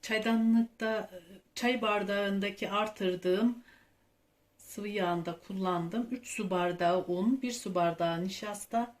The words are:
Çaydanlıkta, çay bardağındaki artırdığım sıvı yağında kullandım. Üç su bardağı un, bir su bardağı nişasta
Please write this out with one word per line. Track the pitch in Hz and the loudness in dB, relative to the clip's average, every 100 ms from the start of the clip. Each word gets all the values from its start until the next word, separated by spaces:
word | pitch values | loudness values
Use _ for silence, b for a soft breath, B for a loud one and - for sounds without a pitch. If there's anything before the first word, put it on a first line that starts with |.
Çaydanlıkta, | - 214 226 226 226 226 233 _ 220 220 185 185 170 190 _ - | -2 -2 2 4 6 4 4 _ -2 -2 -4 -14 -18 -20 _ -2
çay | 240 247 | 0 2
bardağındaki | 214 208 196 202 202 196 202 196 202 | 2 0 0 0 0 0 -2 -4 -2
artırdığım | 202 214 - 190 180 180 185 233 233 B B B B B _ _ _ _ _ | 0 -2 -2 -2 0 2 4 4 0 B B B B B _ _ _ _ _
sıvı | - - 208 | -14 -8 -4
yağında | 208 180 175 165 170 | 0 0 0 -2 -8
kullandım. | - 190 185 180 170 214 240 | -8 -2 0 0 0 -2 -4
Üç | 247 - | -6 -6
su | - 196 | -6 -2
bardağı | 180 175 175 175 185 185 | 2 0 2 2 2 0
un, | 180 214 262 | 0 2 2
bir | 247 | 0
su | 240 202 180 | -4 -2 2
bardağı | 170 165 170 165 | 2 2 -2 0
nişasta | 185 - 208 202 - 233 233 - | -4 -6 -8 -8 -4 -4 -4 -8